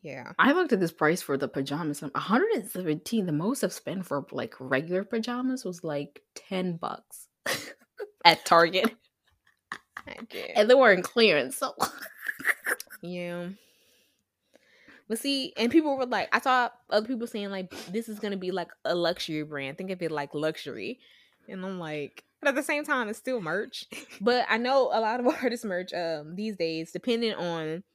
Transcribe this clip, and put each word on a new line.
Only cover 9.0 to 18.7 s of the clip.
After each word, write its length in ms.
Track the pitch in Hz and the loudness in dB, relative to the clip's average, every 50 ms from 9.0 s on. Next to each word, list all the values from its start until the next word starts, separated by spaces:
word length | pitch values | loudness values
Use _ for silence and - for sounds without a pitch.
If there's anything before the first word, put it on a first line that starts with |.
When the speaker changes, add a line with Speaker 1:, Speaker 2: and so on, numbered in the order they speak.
| _ _ _ _ _ _ _ _ _ _ _ _ _ _ | _ _ _ _ _ _ _ _ _ _ _ _ _ _
Speaker 1:
I 440 | - - _ _ _ - - - - - 233 _ | -18 -18 _ _ _ -18 -16 -16 -16 -16 -16 _
get 220 | - - - - - | -10 -10 -10 -2 4
Speaker 2:
And 140 | - 214 220 | 4 8 8
they 60 | 247 | 10
were 160 | 269 262 226 | 10 10 8
in 100 | 190 180 | 8 6
clearance, 540 | 175 - - 240 226 208 160 147 127 131 135 | 4 -2 4 6 6 8 6 4 2 0 -4
so 160 | - - 156 - | -6 -6 -6 -2
<laughs> 1200 | - - - - - - - - - - - - - - - - - - - - - - - - - | -2 -2 -2 -2 -12 -16 -16 -16 -10 -10 -10 -8 -4 -2 -2 -2 -2 -2 -4 -4 -4 -6 -18 -18 -14
Speaker 1:
Yeah. 480 | - 175 180 180 175 175 175 175 175 180 196 - _ _ _ _ _ _ _ _ _ _ _ _ _ _ _ _ _ _ _ - _ _ _ _ _ - - - _ _ | -12 -8 -8 -6 -6 -6 -6 -6 -6 -8 -10 -12 _ _ _ _ _ _ _ _ _ _ _ _ _ _ _ _ _ _ _ -20 _ _ _ _ _ -20 -20 -20 _ _
But 100 | 220 226 | -6 -4
see, 340 | - 277 277 269 262 - - | -2 -2 -2 0 -2 -4 -2
and 140 | - 226 240 | 0 0 4
people 260 | 269 330 311 302 277 | 4 4 4 4 0
were 80 | 262 254 | 0 0
like, 240 | 247 240 196 160 - - | 0 0 -2 0 2 0
I 60 | 220 | 2
saw 300 | - 269 254 254 240 - - _ _ _ | 4 4 4 4 2 0 -2 _ _ _
other 180 | - 208 220 | 0 0 2
people 200 | 226 262 220 233 | 2 -4 -4 -4
saying, 220 | 233 - 214 202 196 | -6 -6 -6 -6 -4
like, 220 | 196 190 190 - - - - - | -6 -6 -8 -8 -10 -14 -12 -6
"This 160 | 180 226 226 - | -6 -6 -6 -6
is 100 | 214 208 | -10 -6
gonna 180 | 214 208 202 | -4 -4 -4
be, 140 | 190 190 180 | -4 -4 -2
like, 180 | 185 185 170 - | -2 -4 -4 -6